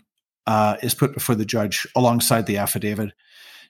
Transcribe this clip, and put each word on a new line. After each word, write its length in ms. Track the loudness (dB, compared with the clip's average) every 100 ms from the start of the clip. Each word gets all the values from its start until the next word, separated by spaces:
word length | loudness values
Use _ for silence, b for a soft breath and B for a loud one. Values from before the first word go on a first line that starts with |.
| _ _ _ _ -2
uh, 320 | 2 2 0
is 120 | -4 0
put 180 | -2
before 220 | 0 -2 -2
the 100 | -2
judge 400 | -2 -2 -4 -4 2
alongside 500 | 4 4 2 2 2
the 120 | -2
affidavit. 540 | -2 -2 -4 -4 -6 -10 B B B B